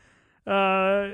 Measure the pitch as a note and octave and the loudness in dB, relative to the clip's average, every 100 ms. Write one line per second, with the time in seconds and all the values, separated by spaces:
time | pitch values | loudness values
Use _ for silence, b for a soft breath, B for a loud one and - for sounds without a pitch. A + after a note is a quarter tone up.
0 | b b b b - G3 F#3+ F#3+ F#3+ G3+ | b b b b -4 0 2 2 2 0
1 | G3 | -2